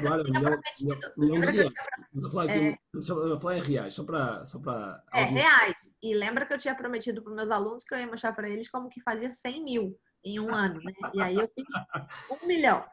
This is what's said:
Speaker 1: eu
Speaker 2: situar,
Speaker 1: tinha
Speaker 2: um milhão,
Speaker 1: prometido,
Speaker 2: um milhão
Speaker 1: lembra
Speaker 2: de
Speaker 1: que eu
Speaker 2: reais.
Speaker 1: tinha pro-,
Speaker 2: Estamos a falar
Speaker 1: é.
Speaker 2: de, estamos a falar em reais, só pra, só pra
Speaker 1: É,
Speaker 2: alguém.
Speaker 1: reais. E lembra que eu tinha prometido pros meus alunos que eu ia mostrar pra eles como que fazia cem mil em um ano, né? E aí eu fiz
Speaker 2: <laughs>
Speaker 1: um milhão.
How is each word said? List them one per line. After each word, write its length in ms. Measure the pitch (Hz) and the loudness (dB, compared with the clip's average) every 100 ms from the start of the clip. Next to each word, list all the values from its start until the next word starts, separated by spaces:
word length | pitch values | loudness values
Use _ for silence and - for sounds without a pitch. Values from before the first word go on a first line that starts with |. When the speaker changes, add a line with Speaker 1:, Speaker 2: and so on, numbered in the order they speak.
Speaker 1:
eu 0 | |
Speaker 2:
situar, 220 | 147 160 | 2 2
Speaker 1:
tinha 100 | 143 | 2
Speaker 2:
um 0 | |
milhão, 180 | 131 147 | 4 4
Speaker 1:
prometido, 600 | 147 147 - 143 139 - - | 2 -2 -4 -4 -4 -6 2
Speaker 2:
um 40 | |
milhão 140 | 147 165 | 4 6
Speaker 1:
lembra 160 | 175 | 4
Speaker 2:
de 20 | |
Speaker 1:
que 100 | 202 | 4
eu 60 | 151 | 2
Speaker 2:
reais. 40 | |
Speaker 1:
tinha 120 | - - | 0 -10
pro-, 200 | - - | -10 -10
Speaker 2:
Estamos 200 | 139 180 | -6 -4
a 60 | |
falar 140 | 180 156 | -2 2
Speaker 1:
é. 240 | 156 151 | 4 2
Speaker 2:
de, 80 | - _ 156 | 0 _ -8
estamos 320 | 151 165 165 | -4 -2 0
a 80 | 151 | 0
falar 180 | 175 180 | -2 -2
em 40 | |
reais, 320 | 139 127 101 | 0 -2 -2
só 100 | - | -8
pra, 420 | - 160 123 98 - | -4 -2 -2 -4 -10
só 120 | 127 | -10
pra 440 | 135 113 98 - - | -6 -6 -6 -12 -2
Speaker 1:
É, 60 | 247 | 0
Speaker 2:
alguém. 160 | 202 254 | 2 6
Speaker 1:
reais. 540 | 311 262 208 - - - | 8 8 8 0 -12 -10
E 140 | 220 208 | -2 0
lembra 300 | 208 233 285 | 0 -2 -2
que 60 | |
eu 40 | 277 | -2
tinha 180 | 269 - | -2 -4
prometido 460 | 247 233 240 220 | -4 -4 -4 -6
pros 140 | 214 214 | -6 -6
meus 160 | 214 | 0
alunos 320 | 208 214 240 | 0 0 -6
que 100 | - | -8
eu 60 | 262 | -6
ia 80 | 240 | -6
mostrar 260 | 226 226 | -4 -4
pra 160 | 220 208 | -4 -6
eles 180 | 208 226 | -6 -6
como 220 | 254 254 | -8 -10
que 120 | 240 | -8
fazia 280 | 240 220 247 | -4 -4 -6
cem 340 | 247 247 294 | -8 -10 -8
mil 340 | 294 233 190 - _ _ 190 | -4 -2 -2 -6 _ _ -8
em 120 | 208 | -6
um 140 | 220 | -2
ano, 280 | 220 190 156 | 2 0 0
né? 80 | 175 190 - | -10 -10 -4
E 80 | 196 | 0
aí 140 | 185 190 | 2 2
eu 120 | - | 0
fiz 160 | - 269 | -4 -8
Speaker 2:
<laughs> 760 | - - 151 - - - 277 | -8 -6 -10 -10 -14 -10 -6
Speaker 1:
um 40 | 349 | 0
milhão. 340 | 339 262 170 - | 4 6 4 0